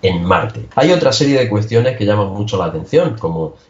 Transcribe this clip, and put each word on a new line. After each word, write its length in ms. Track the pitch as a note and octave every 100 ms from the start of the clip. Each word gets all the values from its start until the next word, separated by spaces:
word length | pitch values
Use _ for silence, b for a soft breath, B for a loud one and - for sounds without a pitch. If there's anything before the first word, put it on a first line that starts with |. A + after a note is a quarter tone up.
en 200 | - F2
Marte. 380 | F2 F2+ A2+ - A2 -
Hay 160 | D3
otra 200 | F3+ C#3
serie 260 | A#2+ C#3+ C#3
de 100 | A#2
cuestiones 480 | G#2 G#2 A#2 B2+ B2
que 80 |
llaman 240 | G2+ G#2 G2
mucho 300 | G2 G#2 G2
la 80 | F2
atención, 500 | D#2+ D#2+ D3+ - A2+
como 360 | E2 E2 D#2 B B